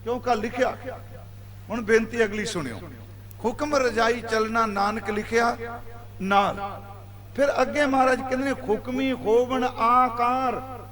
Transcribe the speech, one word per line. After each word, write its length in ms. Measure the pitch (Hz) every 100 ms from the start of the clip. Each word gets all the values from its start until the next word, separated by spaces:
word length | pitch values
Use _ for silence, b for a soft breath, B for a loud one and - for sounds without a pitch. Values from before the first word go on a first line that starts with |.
ਕਿਉਂ 160 | 214 240
ਕਾ 140 | 247
ਲਿਖਿਆ। 440 | 240 226 247 254 - 262 233 - - - - - - -
ਹੁਣ 120 | 220
ਬੇਨਤੀ 420 | 214 226 226 233
ਅਗਲੀ 220 | 220 214 202
ਸੁਣਿਓ, 340 | 180 135 110 165 131 - - - - 220
"ਹੁਕਮ 300 | - 294 285
ਰਜਾਈ 460 | 254 220 226 240
ਚੱਲਣਾ 440 | 226 220 220 226 226
ਨਾਨਕ 440 | 196 202 214 202
ਲਿਖਿਆ 480 | 208 214 233 233 240 233 240 - - - -
ਨਾਲ।" 600 | 190 196 185 143 196 185 - - - - - -
ਫਿਰ 260 | 277 -
ਅੱਗੇ 240 | 262 226 285
ਮਹਾਰਾਜ 340 | 269 262 254
ਕਹਿੰਦੇ 260 | 262 254 277
ਨੇ, 60 |
"ਹੁਕਮੀ 600 | 262 - 214 - 254 269
ਹੋਵਣ 500 | 254 196 226 247 262
ਆਕਾਰ।" 1000 | 247 - 226 247 254 233 240 254 262 202 - - -